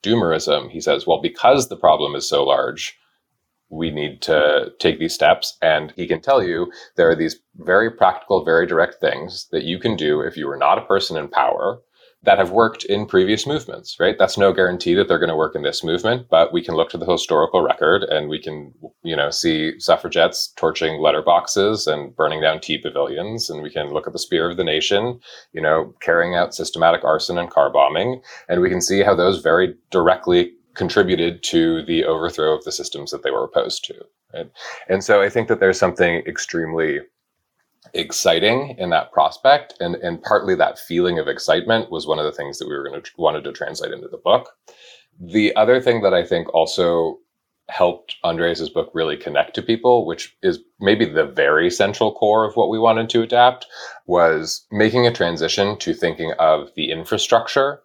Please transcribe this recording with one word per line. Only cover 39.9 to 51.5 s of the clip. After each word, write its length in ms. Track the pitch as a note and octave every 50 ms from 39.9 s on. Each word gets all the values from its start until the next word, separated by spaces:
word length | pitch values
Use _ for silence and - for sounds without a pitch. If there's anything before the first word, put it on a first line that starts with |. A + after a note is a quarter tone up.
| -
and 260 | F3 - F2 E2+ E2
partly 320 | - - G#2+ G2+ - G2 F#2
that 240 | - F2 - - -
feeling 400 | - - E2 E2+ F2 F#2 F2+ E2
of 100 | D2+ C#2+
excitement 600 | C#2 - - - - B2+ - A2 A2+ A2+ A2 -
was 160 | - D#2+ D2
one 140 | D2 D#2 D#2
of 60 | D2+
the 60 | D2+
things 280 | D2+ - D2+ C#2 C#2 -
that 80 | - C#2+
we 80 | D2
were 80 | C#2 C#2
gonna 180 | C#2 C#2 D2+
tr-, 120 | - - _ -
wanted 260 | D#2+ D2+ D2+ D2+ C#2
to 80 | C#2+
translate 420 | C#2 - - C#2+ D#2 D2+ - - -
into 140 | - - -
the 100 | - -
book. 340 | _ - G#2 B2+ - - _ _ _ - - _ - - - _ _ _ _ _
The 360 | F2+ F2 E2+ G#2+ G#2+ G#2 -
other 260 | A2 A2 A2 B2+ C3
thing 200 | B2+ B2+ A#2+ A2+
that 120 | G2+ G2 F#2
I 100 | F2 E2+
think 300 | - F#2 E2+ E2 - -
also 640 | E2 D#2+ D#2+ - - F2+ E2+ E2+ E2+ E2 D#2+ D2+ - _ _ _ _ _ _ _ _ _ -
helped 460 | - - F#2 F2 F2 - _ - - - -
Andreas's 460 | E2+ E2+ E2 E2+ E2+ E2+ D#2+ E2 D2+
book 220 | - E2+ - - _
really 240 | E2 E2 D#2+ D2 -
connect 380 | - - D2 D2 C#2+ - -
to 80 | - -
people, 420 | - A2+ A2+ A2+ B2 B2 A#2+ G2+
which 320 | E2 E2+ - - - _ _ -
is 160 | F#2+ E2+ - - _ _ _
maybe 260 | G2+ G2 G#2+ G#2 A2+
the 200 | E2+ D2 D#2 D2+
very 460 | D2 - - D2 C#2+